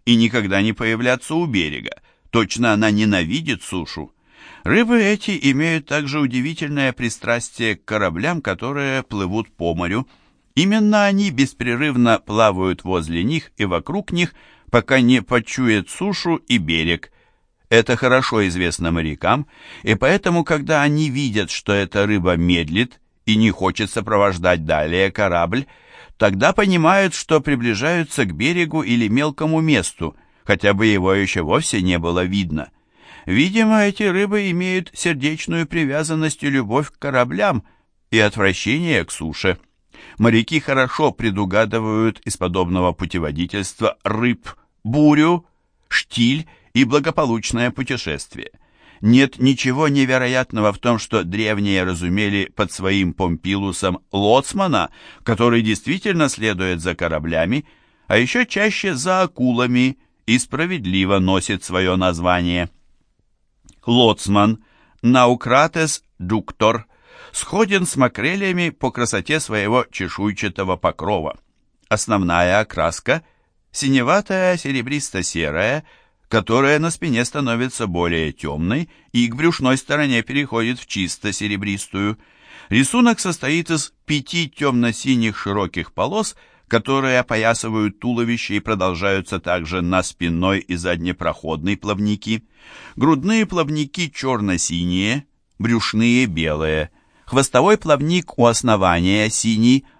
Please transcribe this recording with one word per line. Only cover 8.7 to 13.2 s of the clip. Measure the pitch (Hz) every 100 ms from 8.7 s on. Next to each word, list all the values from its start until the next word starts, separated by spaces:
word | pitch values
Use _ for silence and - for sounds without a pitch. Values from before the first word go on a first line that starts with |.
| 143 139 135
плывут | - 104 92 107 104 -
по | 85
морю. | 82 87 107 135 _ _ _ _
Именно | - 190 220 208 214 202
они | 196 202
беспрерывно | 127 135 - 120 120 151 123 120 107
плавают | - 107 107 92 92 85
возле | 92 90 80 85